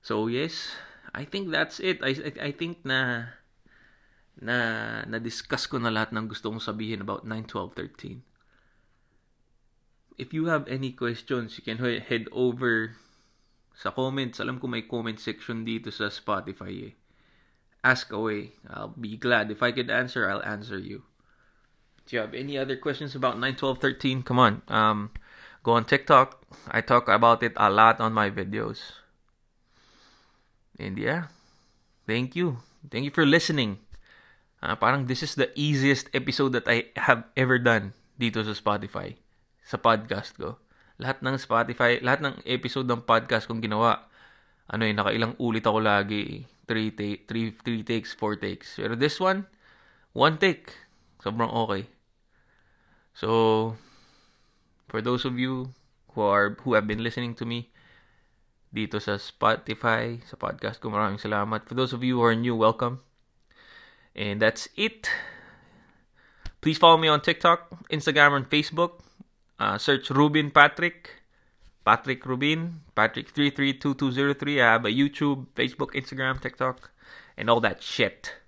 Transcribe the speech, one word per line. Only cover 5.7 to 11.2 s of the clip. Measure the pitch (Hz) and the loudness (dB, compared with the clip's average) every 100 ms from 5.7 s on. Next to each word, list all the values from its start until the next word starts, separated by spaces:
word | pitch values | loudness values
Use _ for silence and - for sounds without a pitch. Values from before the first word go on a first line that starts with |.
ko | 131 | -4
na | 117 | -2
lahat | 110 110 | -2 -2
ng | 113 110 | -4 -8
gusto | 107 107 | -8 -8
kong | 110 | -8
sabihin | - 107 110 107 | -8 -8 -6 -6
about | 98 101 | -8 -10
nine | 110 110 110 | -8 -10 -8
twelve | 104 92 - | -8 -8 -10
thirteen. | 90 - - - _ _ _ _ _ _ _ _ _ _ _ _ _ _ _ _ _ _ _ - | -14 -14 -16 -16 _ _ _ _ _ _ _ _ _ _ _ _ _ _ _ _ _ _ _ -16
If | 131 156 | -10 -4
you | 165 | 0
have | 156 139 | -2 -2
any | 131 135 | -6 -6
questions, | 127 120 117 | -4 -4 -4